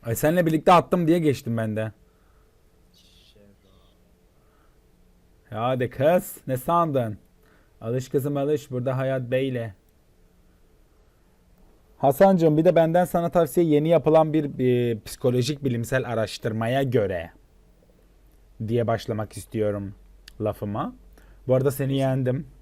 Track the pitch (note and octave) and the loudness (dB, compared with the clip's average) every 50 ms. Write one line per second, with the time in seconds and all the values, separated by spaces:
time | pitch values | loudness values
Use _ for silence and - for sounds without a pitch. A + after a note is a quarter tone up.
0 | - A#2+ A#2 - - D3+ E3 F3+ F3 E3 D#3+ D#3+ - - F#3 E3+ D#3+ - - F3+ | -4 -6 -6 0 0 0 2 2 2 2 0 0 4 6 6 6 6 4 0 0
1 | E3+ D#3 E3+ F3 D#3+ D3+ C3 - - - A#2 A2+ A2+ A2 G#2+ G#2+ A2 A2 - _ | 2 2 2 2 2 0 0 0 -4 -6 -4 -4 -4 -4 -4 -4 -6 -6 -8 _
2 | _ _ _ _ _ _ _ _ _ _ _ _ _ _ _ _ _ _ _ _ | _ _ _ _ _ _ _ _ _ _ _ _ _ _ _ _ _ _ _ _
3 | _ _ _ F2+ _ _ _ G#2+ G2+ G2+ G2+ _ _ G2 F#2+ F#2+ F#2+ F#2 _ _ | _ _ _ -20 _ _ _ -20 -20 -20 -20 _ _ _ _ _ _ _ _ _
4 | _ _ _ _ _ _ _ _ _ _ _ _ _ _ _ _ _ _ _ _ | _ _ _ _ _ _ _ _ _ _ _ _ _ _ _ _ _ _ _ _
5 | _ _ _ _ _ _ _ _ _ _ - G#2+ A2+ B2 C3 B2+ B2 A#2+ - - | _ _ _ _ _ _ _ _ _ _ -8 -4 -2 -2 0 -2 -2 -4 -4 0
6 | C3+ - - F#3 - - - - _ - C3 B2+ - - E3+ E3+ E3+ E3 C#3+ C3+ | 2 4 4 2 0 -2 -16 -16 _ -6 -6 -6 -2 0 0 2 2 2 0 -2
7 | A#2+ A2 G#2 - _ _ _ _ _ _ _ _ _ _ _ _ A2 A2+ A#2+ C3 | -2 -2 -6 -10 _ _ _ _ _ _ _ _ _ _ _ _ -8 -6 -4 -4
8 | B2+ - - D3 B2+ C#3+ C#3+ C#3 C#3 C#3+ D3+ D3 - - B2+ B2+ B2 C3 B2+ B2+ | -6 -2 -4 -2 -2 -2 -4 -2 -2 0 -2 -2 -4 -6 -8 -6 -4 -2 -2 -2
9 | C3+ C3 C3+ C3 B2+ A#2+ B2+ C3 C3+ C3+ B2+ A#2+ A#2 A2 F#2+ _ _ _ _ _ | -2 -2 -2 -4 -4 -2 -2 -2 -2 -2 -4 -6 -8 -8 -12 _ _ _ _ _
10 | _ _ _ _ _ _ _ _ _ _ _ _ _ _ _ _ _ _ _ _ | _ _ _ _ _ _ _ _ _ _ _ _ _ _ _ _ _ _ _ _
11 | _ _ _ _ _ _ _ _ _ _ _ _ - _ _ _ _ _ _ _ | _ _ _ _ _ _ _ _ _ _ _ _ -20 _ _ _ _ _ _ _
12 | - C3+ C3+ - G3 G3 G3 F3+ E3 D#3+ D3+ D3+ D#3+ F#3 D#3+ E3 E3 D#3+ D#3+ F3 | 0 0 4 6 6 6 6 6 4 4 4 4 4 4 4 4 4 4 4 2
13 | F3+ E3+ - F3+ E3+ E3+ - F3+ E3+ - - - F3 E3 D3+ D3 D3+ D#3+ E3+ D#3 | 0 2 0 -2 -2 0 2 0 0 2 2 0 2 4 2 2 4 4 2 2
14 | B2+ D#3 D#3 D#3+ D#3+ D#3 D3 D#3 D3+ C#3 C#3 - C3 B2 B2 B2 A#2+ A#2+ A#2 G#2+ | 4 4 4 4 4 4 0 -2 -2 -2 -4 -2 0 0 2 2 0 -2 -2 -4
15 | - - - - - B2+ B2 B2 B2 A#2+ D3+ C#3 - C#3 A#2+ A#2 A#2 - - C3 | -8 -14 -18 -2 -2 0 0 2 0 -2 -4 -4 -4 -4 -4 -4 -4 -4 -4 -4
16 | B2 - A#2+ A2 A2 G#2 - - - B2 A2 A2 A2+ A2+ B2 C#3 C#3 C3+ A#2+ B2+ | -4 -2 -2 -4 -4 -4 -6 -8 -8 -6 -4 -4 -2 -2 0 0 -2 2 2 0
17 | G#2 F#2+ F#2+ F2 E2 E2 - - _ _ _ _ _ _ _ _ _ _ _ _ | 0 0 -2 -6 -8 -10 -14 -20 _ _ _ _ _ _ _ _ _ _ _ _
18 | _ _ _ _ _ _ _ _ _ _ _ _ A2+ G#2 A2+ A#2+ A#2 A2 A2+ A2 | _ _ _ _ _ _ _ _ _ _ _ _ -6 -2 -2 0 0 0 -2 -4
19 | - - - G#2+ G#2+ G2+ - G#2+ F#2+ - - A2+ G#2+ G#2 G2+ G#2 G2+ G2 G2 - | -4 -6 -6 -6 -6 -8 -10 -16 -18 -8 -4 -2 -2 -2 -2 -4 -6 -10 -12 -16
20 | - - - - - - - - G#2 G#2+ G2+ - - G#2 G2+ A2 D3 A#3 B3+ - | -20 -20 -20 -20 -20 -20 -12 -6 -4 -4 -4 -4 -6 -6 -6 -6 -6 -8 -8 -14
21 | - - - - - - - - - - B2+ C3 B2+ C#3+ C3 - C#3+ C3 C3+ C#3 | -20 -20 -20 -20 -20 -20 -20 -16 -2 0 0 2 2 0 -2 -2 -4 -2 -2 0
22 | C3+ C3+ C3 C3+ C3 B2+ B2+ C#3 C#3 - - - | 0 0 0 -2 -2 -2 -2 -4 -6 -12 -18 -20